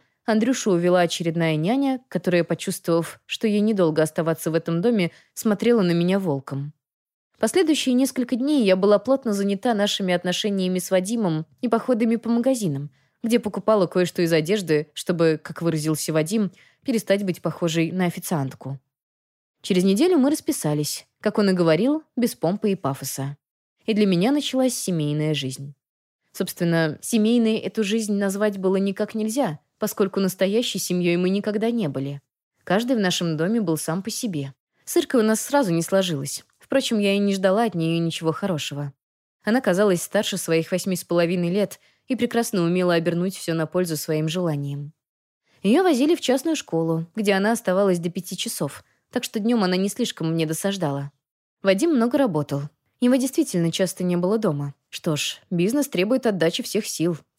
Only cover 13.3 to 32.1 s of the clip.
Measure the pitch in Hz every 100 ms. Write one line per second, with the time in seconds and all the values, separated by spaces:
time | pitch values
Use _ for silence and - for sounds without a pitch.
13.3 | 240 208 202 208 214 170 180 175 - 165
14.3 | 165 156 208 165 151 151 - - 170 165
15.3 | 156 - - 170 160 156 156 - 156 156
16.3 | 220 190 - _ _ - 233 - 202 196
17.3 | 170 170 - 170 160 160 185 180 175 -
18.3 | 165 135 - 131 135 _ _ _ _ _
19.3 | _ _ _ - 180 190 202 349 339 262
20.3 | 302 - - 156 151 151 - - _ 208
21.3 | 214 202 185 165 160 247 311 - - 233
22.3 | - 220 208 214 190 135 139 143 - 139
23.3 | 143 _ _ _ _ - 214 208 170 214
24.3 | 294 - 262 254 247 - 165 147 151 156
25.3 | 147 131 131 143 - _ _ _ _ _
26.3 | - 190 - 170 165 160 - - 226 214
27.3 | 240 220 220 - 220 196 226 208 202 202
28.3 | 196 214 196 190 190 196 190 208 220 220
29.3 | 240 226 151 _ _ 214 - 190 196 196
30.3 | - 190 214 240 190 - 180 175 175 185
31.3 | 196 208 208 226 240 160 135 139